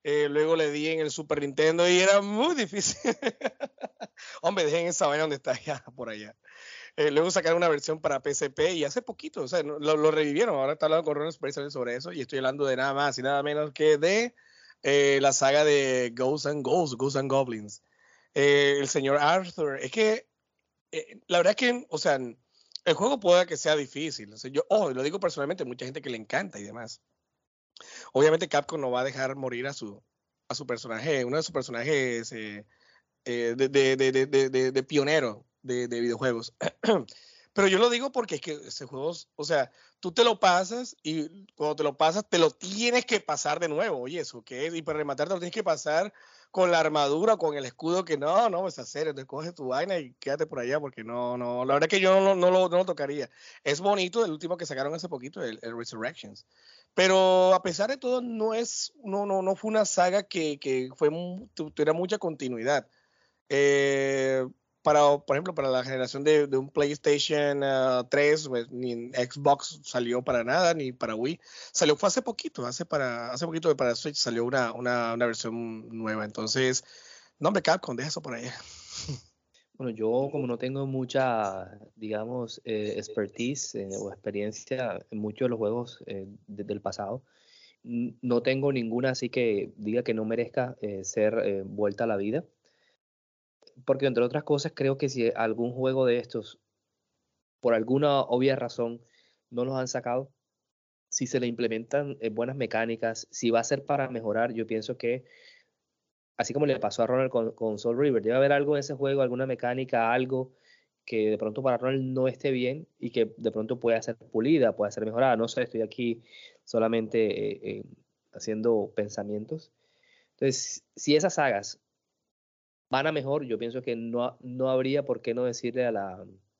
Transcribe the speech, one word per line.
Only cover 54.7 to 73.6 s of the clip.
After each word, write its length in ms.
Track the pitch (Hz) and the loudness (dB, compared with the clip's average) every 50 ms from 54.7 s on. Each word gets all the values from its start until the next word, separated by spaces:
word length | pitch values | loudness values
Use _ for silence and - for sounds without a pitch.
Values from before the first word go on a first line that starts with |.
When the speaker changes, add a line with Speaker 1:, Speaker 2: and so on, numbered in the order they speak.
| 143 131 135 143 151 | -4 -4 -4 -4 -4
Speaker 1:
hace 140 | - 180 170 | -6 -8 -8
poquito, 340 | 156 123 127 139 175 196 - | -10 -8 -10 -10 -10 -8 -8
el, 160 | - 110 110 | -8 -8 -8
el 160 | - 113 117 | -10 -10 -8
Resurrections. 720 | 117 120 - 120 110 113 123 170 - - 104 101 - - _ _ _ _ - - _ _ _ - | -8 -10 -10 -8 -6 -6 -6 -6 -8 -18 -18 -20 -20 -20 _ _ _ _ -20 -20 _ _ _ 2
Pero 600 | 180 185 185 190 190 185 185 185 185 185 185 185 | 4 6 6 6 6 6 6 6 8 8 8 6
a 80 | 180 | 6
pesar 280 | - 185 160 165 202 233 | 4 0 -2 0 -2 -2
de 80 | 277 | -2
todo, 240 | 262 - 247 254 254 | -4 -2 -2 -2 -2
no 320 | 247 240 226 214 214 220 220 | -2 -4 -4 -2 -2 -2 -2
es, 400 | 233 233 233 - - - - _ 294 240 | -2 -4 -4 -6 -8 -8 -10 _ _ -8
no, 220 | 196 190 202 202 | -4 -4 -2 -2
no, 160 | 202 190 190 | 0 0 0
no 140 | 185 190 190 | 2 0 -2
fue 140 | - - 220 | -2 -2 -2
una 160 | 220 220 202 | 2 2 2
saga 380 | - - 185 180 180 185 208 190 | 2 2 2 2 4 2 0 -2
que, 340 | - - 180 160 151 147 | -2 -4 -2 -2 -2 -2
que 320 | 143 - 139 131 127 127 131 131 | -4 -2 -2 -2 -2 -2 -4 -2
fue 140 | - 160 147 | 2 2 2
mu-, 380 | 156 170 180 180 180 190 240 - _ | 2 0 -6 -8 -8 -12 -14 -16 _
tu-, 160 | - 156 151 | -10 -10 -8
tuviera 240 | - - 147 156 156 | -2 0 2 2 2
mucha 240 | 170 185 180 214 | 0 0 -2 -4
continuidad. 720 | 208 - 170 151 131 143 127 123 113 113 135 147 131 - _ _ _ _ _ _ _ _ _ _ _ _ - | -2 -2 -4 -4 -4 -6 -6 -6 -4 0 0 0 0 0 _ _ _ _ _ _ _ _ _ _ _ _ -2
Eh, 1000 | 143 139 143 143 143 139 139 139 139 135 135 135 135 135 131 135 131 131 127 131 - _ _ _ _ _ | 2 4 4 6 6 4 4 2 2 2 2 0 0 2 2 2 0 0 -2 -4 -8 _ _ _ _ _
para, 380 | - 156 151 147 147 143 143 143 | 2 4 6 8 8 8 6 4
por 160 | - - 143 | 2 0 0
ejemplo, 180 | 147 180 185 165 | 0 0 -4 -6
para 160 | 151 139 131 | -2 -2 0
la 140 | 127 127 127 | 0 0 0
generación 400 | 135 135 127 127 117 - 135 143 | -2 -2 -2 -4 -4 -4 0 4
de, 240 | 151 151 151 147 | 6 6 6 6
de 100 | 139 135 | 4 2
un 140 | 135 135 139 | 0 -2 0
PlayStation, 920 | - 151 147 143 147 - - 147 147 143 - - 151 147 147 143 143 139 | 0 0 0 0 0 0 2 2 2 2 2 0 2 2 2 2 2 0
ah, 460 | 139 135 135 131 131 131 127 123 123 127 | 0 2 2 2 2 2 2 0 0 0
tres, 380 | - 143 143 147 151 156 156 | 2 4 6 4 4 2 0
pues, 240 | 139 127 120 117 117 | -4 -4 -4 -4 -4
ni 220 | 131 123 127 123 120 | -8 -6 -4 -4 -4
en 200 | 117 120 123 127 | -6 -8 -6 -2
Xbox 680 | 127 123 123 - 147 139 143 - - - - 160 - - | -2 -2 -2 -2 0 4 4 4 4 2 -14 -14 -16 -14
salió 400 | - - 123 120 120 120 123 127 | -4 -2 -2 0 0 0 -2 0
para 200 | 147 127 120 113 | 0 0 0 0
nada, 300 | 123 139 175 185 170 170 | 2 2 4 4 4 2
ni 180 | 160 139 127 | 2 -2 -6
para 220 | 123 - 120 113 110 | -6 -6 -6 -6 -4
Wii. 260 | 110 123 143 175 - _ - - - - - | -2 -2 -4 -4 -6 _ -20 -20 -20 -16 -6
Salió, 240 | - - 170 147 147 | -2 2 4 4 4
fue 100 | - - | 4 4
hace 160 | 190 - 254 - | 2 2 0 -2
poquito, 420 | 247 220 - - 320 - - 120 | -4 -8 -8 -10 -10 -8 -6 -6
hace 180 | 123 127 - 170 | -6 -6 -8 -6
para, 480 | - 160 147 135 123 120 117 117 120 | -4 -2 -2 -2 -2 -2 -4 -6 -8
hace 140 | 139 139 170 | -6 -6 -6
poquito 300 | 165 160 165 | -4 -4 0